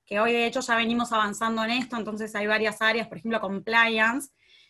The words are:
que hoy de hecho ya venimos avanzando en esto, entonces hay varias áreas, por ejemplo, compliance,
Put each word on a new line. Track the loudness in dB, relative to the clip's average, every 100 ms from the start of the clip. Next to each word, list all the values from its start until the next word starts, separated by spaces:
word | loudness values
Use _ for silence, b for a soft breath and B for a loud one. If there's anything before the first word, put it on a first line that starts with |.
| -4
que | 0
hoy | 2
de | 2 0
hecho | -2
ya | 0 2
venimos | 2 0 0
avanzando | 0 0 0 -2 0 0
en |
esto, | -2 -4 -6
entonces | -6 -6 -6
hay | -4 0
varias | 2 0 2
áreas, | 2 2 -2
por | -8
ejemplo, | -4 -2
compliance, | -2 -6 0 2 4 4 2 0 -6 b b b